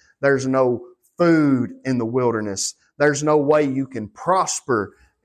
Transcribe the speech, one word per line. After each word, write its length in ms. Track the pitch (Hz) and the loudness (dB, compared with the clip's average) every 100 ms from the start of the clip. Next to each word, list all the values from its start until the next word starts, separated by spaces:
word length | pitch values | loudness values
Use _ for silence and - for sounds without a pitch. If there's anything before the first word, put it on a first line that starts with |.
| _ _ | _ _
There's 260 | 139 139 127 | 0 0 0
no 380 | 131 127 120 - _ _ _ | 0 2 0 -6 _ _ _
food 540 | 170 160 147 131 113 - | 2 4 4 2 0 -6
in 140 | 131 127 | -6 -4
the 80 | 113 | -2
wilderness. 720 | 127 123 113 107 98 - - _ _ | 0 0 -2 -4 -6 -8 -10 _ _
There's 240 | 147 139 | 0 0
no 160 | 151 151 | 0 0
way 280 | 143 151 143 | 2 2 2
you 200 | 131 131 | -2 -6
can 220 | 120 104 | -8 -12
prosper 880 | - - 185 160 - - 117 98 - _ _ | -10 -4 -2 -2 -6 -2 -2 -2 -10 _ _